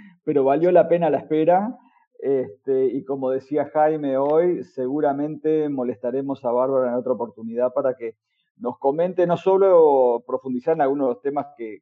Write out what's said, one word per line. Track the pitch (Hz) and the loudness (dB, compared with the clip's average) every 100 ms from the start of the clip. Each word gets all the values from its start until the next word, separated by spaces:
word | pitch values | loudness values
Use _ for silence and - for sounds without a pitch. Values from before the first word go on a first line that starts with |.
| - _ | -20 _
pero | - 143 | -2 2
valió | 135 147 180 | 2 2 4
la | 175 151 | 4 4
pena | 170 160 | 2 2
la | 139 | -2
espera. | - 156 160 180 214 254 _ _ _ - | -2 0 2 2 0 -10 _ _ _ -8
Este, | 135 135 123 - 135 131 131 | -4 -2 -4 -8 -4 0 0
y | 131 | -2
como | 135 139 131 | -6 -6 -4
decía | 131 131 147 143 | -4 -4 -4 -2
Jaime | 156 156 156 143 131 | 0 2 0 -2 -2
hoy, | 143 156 180 135 | 0 2 2 -2
seguramente | - - 127 147 147 139 151 151 156 156 151 | -6 -8 -4 -2 -2 -2 -6 -4 -2 0 -2
molestaremos | 135 123 107 120 131 139 135 123 | -4 -4 -6 -6 -4 -6 -6 -2
a | |
Bárbara | 123 131 135 123 | 0 0 0 0
en | 123 | -2
otra | 120 | -4
oportunidad | 117 117 110 113 117 123 | -4 -6 -10 -10 -4 -2
para | 131 135 123 | -2 -4 -4
que | 113 - _ _ _ - | -8 -12 _ _ _ -12
nos | 120 - | -10 -4
comente, | 139 151 180 180 175 | -2 0 -2 0 0
no | 165 | 0
solo | 190 190 196 175 156 139 123 117 - | 2 4 6 6 6 6 2 0 -4
profundizar | 127 131 123 160 160 | -8 -6 -4 -2 0
en | |
algunos | 135 143 131 | 0 0 -2
de | - | -2
los | |
temas | 139 143 143 - | -4 -6 -6 -10
que, | 113 98 | -14 -14